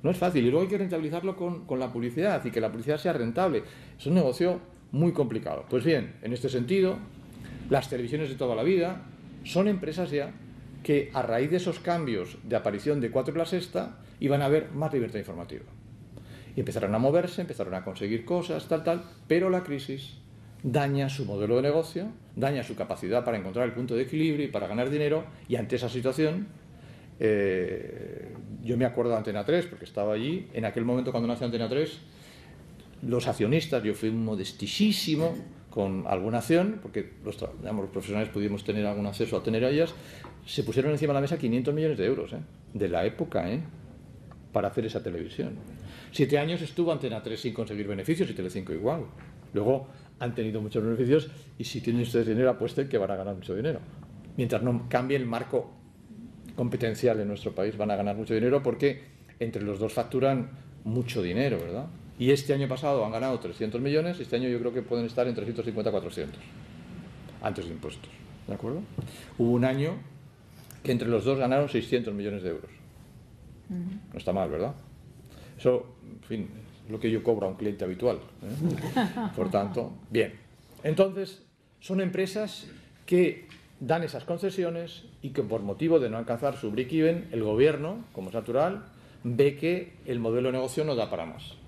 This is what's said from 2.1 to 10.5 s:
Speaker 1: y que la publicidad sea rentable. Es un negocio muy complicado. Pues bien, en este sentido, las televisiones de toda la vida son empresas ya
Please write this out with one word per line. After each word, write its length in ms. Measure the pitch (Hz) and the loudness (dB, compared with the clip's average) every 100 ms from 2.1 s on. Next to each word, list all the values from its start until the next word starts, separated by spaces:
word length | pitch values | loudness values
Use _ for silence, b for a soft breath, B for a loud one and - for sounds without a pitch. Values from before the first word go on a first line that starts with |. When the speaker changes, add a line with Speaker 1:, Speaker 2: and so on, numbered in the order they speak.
| 120 196 160 123 | 2 2 2 0
Speaker 1:
y 60 | |
que 100 | 107 | 0
la 100 | 110 | 0
publicidad 280 | 113 123 151 | -2 -2 0
sea 140 | 175 | 2
rentable. 500 | 151 117 117 185 127 B B B B | 0 0 2 2 2 B B B B
Es 80 | 139 | 4
un 80 | |
negocio 480 | 180 143 123 175 180 - - - | 6 6 4 2 2 -4 -20 -6
muy 200 | 139 170 | 4 4
complicado. 540 | 151 131 110 - 71 - | 4 2 0 -2 -6 0
Pues 120 | 123 | 2
bien, 300 | 117 151 104 - | 4 2 2 -6
en 120 | 110 | -6
este 160 | 123 131 | -2 0
sentido, 500 | 131 120 196 185 - - - - B B B B | 0 2 4 4 2 -8 -16 -18 B B B B
las 180 | 139 - | 2 2
televisiones 400 | 127 117 147 147 | -4 -2 -2 -2
de 60 | 135 | 0
toda 200 | 131 110 | 0 2
la 60 | |
vida 400 | 135 185 170 185 - - - - | 4 4 2 -2 -10 -18 -18 -14
son 240 | - 170 202 | -2 2 4
empresas 440 | 190 170 156 170 | 4 0 -2 0
ya 200 | 143 143 - - | 0 -2 -8 -16